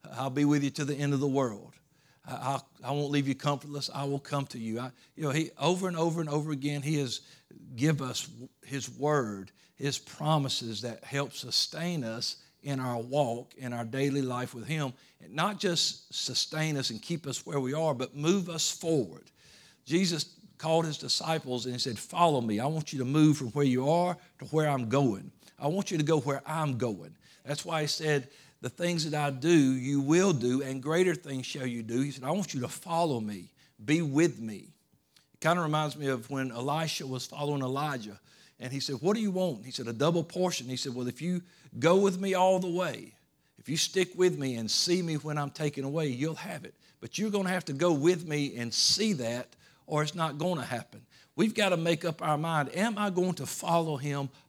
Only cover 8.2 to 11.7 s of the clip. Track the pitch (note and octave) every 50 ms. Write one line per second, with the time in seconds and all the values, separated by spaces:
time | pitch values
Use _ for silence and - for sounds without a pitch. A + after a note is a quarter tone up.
8.2 | - - A2 A#2 B2 - _ _ - - C#3 C#3 A2 A#2+ G#2 - C3+ D3 D3+ C#3+
9.2 | B2 G#2+ G2+ G2 F#2 F2+ _ _ _ _ _ _ C3+ C#3+ - - - - - -
10.2 | D3+ D3+ D#3+ D3+ C#3 B2+ - - B2 A2+ A2 G2+ A2 A#2+ A2+ - - - - C#3+
11.2 | C#3+ - - - - B2 - - - -